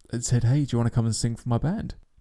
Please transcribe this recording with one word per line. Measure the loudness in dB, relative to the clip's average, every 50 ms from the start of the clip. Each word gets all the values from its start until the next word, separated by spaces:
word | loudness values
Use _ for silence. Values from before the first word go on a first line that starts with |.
| -10 -8
and | -6 -4 0
said, | 0 2 2 4
"Hey, | 2 2 2 2
do | 0 0
you | 0
wanna | 0 2
come | 2 2 2
and | 0 0
sing | 0 -2 -2 -4
for | -4 -2 -2
my | 0 0
band?" | 0 -2 -2 -4 -6 -8 -12 -14 -20 _ _ -20